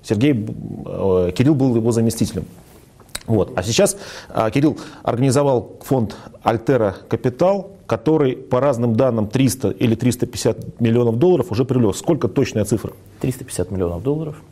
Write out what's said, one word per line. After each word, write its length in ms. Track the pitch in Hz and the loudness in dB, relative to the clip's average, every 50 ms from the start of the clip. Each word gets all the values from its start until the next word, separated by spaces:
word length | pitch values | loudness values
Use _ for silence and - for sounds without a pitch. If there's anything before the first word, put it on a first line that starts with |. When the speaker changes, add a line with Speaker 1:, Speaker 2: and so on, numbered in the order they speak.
| - | -2
Speaker 1:
Сергей, 280 | - 113 104 120 151 143 | -2 0 2 2 2 2
б-, 200 | 110 104 113 117 - - - - - - | 2 -2 -4 -8 -10 -10 -10 -10 -10 -10
э, 460 | - 92 90 92 98 92 92 90 87 90 | -10 -6 -2 0 2 4 4 2 0 0
Кирилл 200 | - 123 143 160 | 2 2 4 4
был 180 | 131 135 135 120 | 4 2 2 2
его 160 | 117 110 120 | 2 2 2
заместителем. 540 | 117 117 113 113 110 - 113 98 - 95 85 - - - - - - - - - _ - - - - - - | 2 2 2 0 0 0 -2 -2 -2 -8 -10 -10 -16 -20 -20 -20 -20 -20 -20 -20 _ -20 -20 -16 -16 -16 -4
Вот. 260 | - 113 104 87 - - | 0 2 2 2 0 -2
А 80 | - - | -4 -4
сейчас, 340 | 101 113 - 202 196 - - - - - - - - - | 0 2 2 2 2 2 -4 -10 -16 -16 -18 -18 -8 -2
э, 160 | - 110 110 101 | -2 -2 0 2
Кирилл 240 | 135 143 156 120 - - - - - - | 2 2 2 0 0 -10 -16 -18 -8 -4
организовал 720 | - 120 113 131 139 120 143 143 143 131 120 - - - - - | -2 0 2 2 2 4 4 4 4 2 0 0 -4 -16 -20 -2
фонд 320 | - 139 131 113 98 - - - - - - - | 0 0 0 0 -2 -4 -12 -18 -20 -20 -4 -2
«Альтера 540 | 107 113 110 - - 139 123 110 101 92 - - - | 0 0 0 2 2 2 4 4 2 0 -4 -6 -6
Капитал», 640 | - 113 - 131 123 - 170 185 202 202 185 - - - - | -6 -2 -2 -2 0 2 2 2 2 0 -4 -10 -16 -20 -6
который, 480 | - 117 110 - 156 160 156 147 131 127 | -4 -4 -2 0 2 2 4 2 2 0
по 220 | - - - - 127 | -2 -4 -2 0 2
разным 380 | 127 147 135 113 120 120 110 | 2 2 2 2 0 0 2
данным, 320 | 110 135 131 117 113 107 104 | 2 2 2 2 0 -2 -2
триста 400 | - 127 131 127 107 - - 127 | 0 2 2 2 0 0 -2 -4
или 240 | - - 131 117 113 | -2 0 0 0 0
триста 320 | 110 - 127 113 - - | 2 0 -2 0 0 -4
пятьдесят 540 | 117 - - - 120 110 - - - - - | -6 -6 -2 -2 -2 -2 -2 -6 -14 -6 -2
миллионов 380 | 120 113 113 120 123 117 113 120 | 0 2 2 2 2 2 2 2
долларов 320 | 147 180 180 156 120 - 104 | 4 4 4 2 0 -2 -2
уже 120 | 104 135 | -2 0
привлёк. 300 | 120 135 127 120 101 92 | 0 2 2 2 2 0
Сколько 320 | - - - 170 147 - | -2 0 -2 0 0 0
точная 380 | 117 - - 135 - - 113 104 | -2 0 0 -2 0 0 -2 0
цифра? 280 | 104 127 104 - - - - - - - - | 0 0 -2 -2 -6 -12 -14 -20 -20 -12 -6
Speaker 2:
Триста 240 | - 135 127 - - | -4 -4 -4 -6 -10
пятьдесят 260 | - - - 90 - | -10 -6 -6 -6 -4
миллионов 320 | 101 92 92 85 85 87 104 | -2 -2 -2 -2 -4 -4 -4
долларов. 320 | 131 147 156 160 156 151 - - - | -4 -4 -4 -4 -10 -12 -14 -20 -20